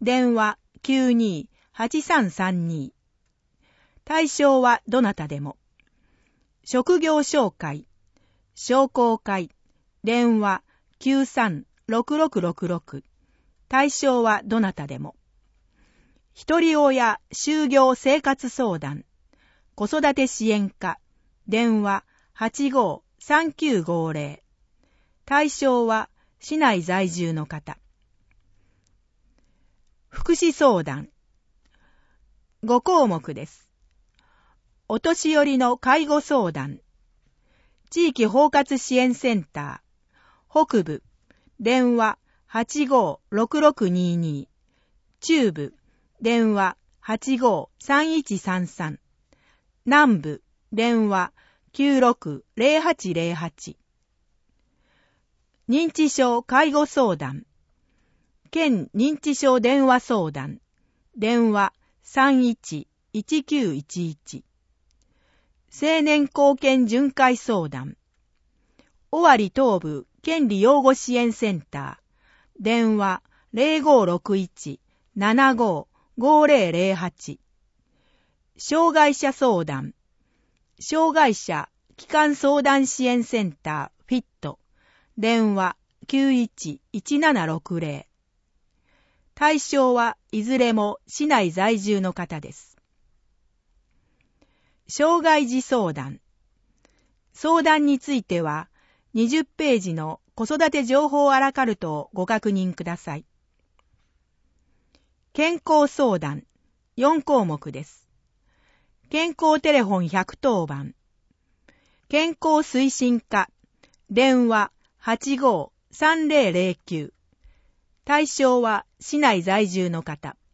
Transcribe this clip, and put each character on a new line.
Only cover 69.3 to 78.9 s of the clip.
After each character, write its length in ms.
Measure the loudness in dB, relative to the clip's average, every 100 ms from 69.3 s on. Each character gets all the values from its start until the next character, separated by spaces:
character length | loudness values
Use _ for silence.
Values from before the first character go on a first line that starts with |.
| 6 4
東 240 | 2 2 2
部 280 | -2 -8 -12 _
権 260 | -4 0 0
利 140 | 2
養 180 | 4 6
護 140 | 4
支 200 | 2 0
援 200 | 0 0
セ 180 | -2 -4
ン 80 | -4
タ 400 | -8 -14 -14 -16 _ _ _ _ _ -8
ー、 60 |
電 320 | -2 0 2 0
話、 260 | -2 -4 -10 _ _
零 300 | -2 0 2
五 240 | 4 6 4
六 300 | 0 -2 -2
一 440 | -2 -10 -14 -14 _ _ _
七 400 | -4 0 4 4
五 320 | 4 0 -2 -6 _ _ -2
五 300 | 4 6 6
零 260 | 6 4
零 240 | 0 0 -2
八。 420 | -6 -10 -18 -18 _ _ _ _ _ _ _ _ _ _ _ _
障 360 | -4 2 4